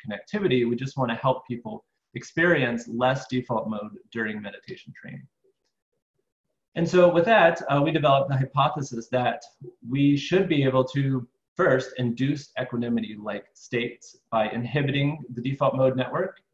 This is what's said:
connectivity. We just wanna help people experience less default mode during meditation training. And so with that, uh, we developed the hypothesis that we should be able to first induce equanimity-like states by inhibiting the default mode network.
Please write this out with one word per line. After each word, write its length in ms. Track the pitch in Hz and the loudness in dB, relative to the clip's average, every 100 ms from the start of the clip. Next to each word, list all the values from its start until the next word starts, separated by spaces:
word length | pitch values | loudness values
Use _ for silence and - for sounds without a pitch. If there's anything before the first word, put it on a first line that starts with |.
connectivity. 640 | - 104 - 208 190 127 120 | -12 -12 -8 -4 0 2 2
We 60 | |
just 220 | 120 135 135 | -2 -6 -4
wanna 180 | 123 | -4
help 320 | 117 135 131 - | -2 -2 -2 -4
people 380 | 120 110 110 - _ _ | -10 -10 -14 -18 _ _
experience 760 | 120 - - 175 160 127 117 - | -16 -8 0 2 4 2 -2 -6
less 400 | 113 127 135 - | 0 0 0 -2
default 400 | 127 123 113 107 | -6 -2 -4 -4
mode 280 | 107 107 104 _ | -8 -10 -16 _
during 320 | 117 110 107 | -6 -6 -6
meditation 500 | 104 - - 95 - - | -12 -16 -16 -18 -18 -20
training. 280 | - 98 135 _ _ _ _ _ _ _ _ _ _ _ _ _ _ | -18 -18 -20 _ _ _ _ _ _ _ _ _ _ _ _ _ _
And 140 | - 170 | -4 2
so 200 | 180 175 | 6 6
with 180 | 170 170 | 6 4
that, 360 | 220 170 170 - | 6 6 4 0
uh, 100 | 143 | 0
we 120 | 151 | 2
developed 360 | 156 143 139 135 | 2 4 4 2
the 80 | 131 | 0
hypothesis 720 | 131 135 147 156 - 117 - | -2 0 0 0 -8 -10 -4
that 320 | 127 123 - - _ - - 120 | -2 -2 -4 -12 _ -20 -18 -6
we 280 | 135 143 143 | 2 4 2
should 320 | - 180 180 | 2 0 2
be 160 | 151 | 2
able 200 | 135 131 | 2 2
to 440 | 131 139 135 131 120 _ _ | 0 0 0 -2 -4 _ _
first 360 | - 180 127 - - | 0 2 2 0 -4
induce 540 | 123 117 135 147 - - | -4 0 -2 -2 -6 -8
equanimity-like 840 | 127 117 120 117 104 104 104 - - | -6 -4 -2 -2 -4 -8 -8 -10 -12
states 640 | _ - 120 120 - - - _ | _ -6 -4 -4 -8 -20 -20 _
by 180 | 113 107 | -2 0
inhibiting 720 | 117 123 147 139 143 143 156 127 | -2 -2 0 0 0 0 -2 -10
the 80 | 117 | -6
default 360 | 123 135 135 131 | -6 0 0 4
mode 200 | 131 127 | 2 2
network. 420 | 120 160 185 - _ | -2 -2 -4 -6 _